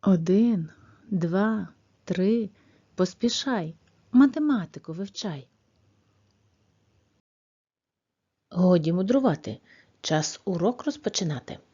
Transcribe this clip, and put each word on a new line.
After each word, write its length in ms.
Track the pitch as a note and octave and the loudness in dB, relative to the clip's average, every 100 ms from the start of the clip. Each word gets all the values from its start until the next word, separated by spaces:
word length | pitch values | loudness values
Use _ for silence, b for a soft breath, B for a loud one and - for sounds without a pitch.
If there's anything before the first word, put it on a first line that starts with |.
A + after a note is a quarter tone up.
| G3 | 4
Один, 640 | F#3 D#3+ G3 A#3+ G#3 D#3+ b b b A#3 | 2 4 4 4 0 -4 b b b -6
два, 580 | G3 E3 F#3 G#3+ G#3+ F3+ _ _ _ | -4 0 0 0 -2 -8 _ _ _
три. 460 | - F#3 F#3 A#3 G#3+ b b b b | -8 -2 0 0 -2 b b b b
Поспішай, 800 | - F#3 - A#3+ - C#4 A#3 D#3+ - _ _ _ | -4 -4 0 -2 -2 -4 -4 -6 -12 _ _ _
математику 800 | B3 C#4 D#4 D4+ B3+ E3 - - | 6 6 4 0 -2 -4 -12 -12
вивчай. 560 | E3 G3 - G#3 D3 C3 _ _ _ _ _ _ _ _ _ _ _ _ _ _ _ _ _ _ _ _ _ _ _ _ _ _ _ _ _ _ | -10 -10 -8 -8 -8 -14 _ _ _ _ _ _ _ _ _ _ _ _ _ _ _ _ _ _ _ _ _ _ _ _ _ _ _ _ _ _
Годі 420 | F3+ F#3 F3+ D#3 | 0 4 4 2
мудрувати, 680 | F3+ F#3+ C4 C4 D3 - A2 b b b _ | 0 2 2 2 -2 -6 -14 b b b _
час 400 | - D#3 D3+ - | -2 -2 -2 -8
урок 400 | - F3+ F3+ A#3+ | -6 -2 -2 -2
розпочинати. 760 | - D4 G#3+ - F3 D3+ - - _ | -8 -6 -6 -4 -4 -6 -10 -18 _